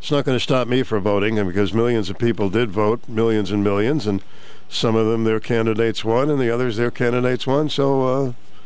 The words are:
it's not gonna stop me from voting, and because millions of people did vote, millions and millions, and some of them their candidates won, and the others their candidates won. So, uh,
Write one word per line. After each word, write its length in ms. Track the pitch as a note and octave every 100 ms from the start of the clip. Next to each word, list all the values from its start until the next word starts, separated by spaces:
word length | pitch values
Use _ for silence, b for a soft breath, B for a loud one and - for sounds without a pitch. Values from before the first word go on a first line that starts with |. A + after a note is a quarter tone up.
it's 100 | -
not 140 | C#3+ C#3
gonna 160 | B2
stop 260 | - C3 A#2+
me 160 | B2+
from 200 | B2+ G#2+
voting, 360 | G2+ G2+ G#2 A2
and 80 | F#2+
because 260 | F#2 G2+
millions 360 | G#2+ A#2+ A#2 F#2+
of 80 | G2
people 320 | A#2 G#2+ G2
did 200 | G#2 A#2+
vote, 300 | F#2+ G#2 A2+ -
millions 420 | A2 A2+ A2 F#2+
and 140 | G#2
millions, 420 | G2+ G2+ A2 D3+ G#2
and 160 | G2 B B B B B
some 300 | - A#2+ A2+
of 100 | A2
them 160 | A2+
their 160 | A2 A2
candidates 640 | - A#2 A2+ A2 A#2 G#2
won, 260 | A2 A#2 D3
and 80 | C#3+
the 160 | A#2+
others 220 | A#2+ B2+ G#2+
their 160 | A#2+
candidates 560 | - B2 B2 B2+ B2 -
won. 220 | C#3 D3+
So, 340 | - C#3 C3+
uh, 300 | C3 C3 C3+ A#2+ B B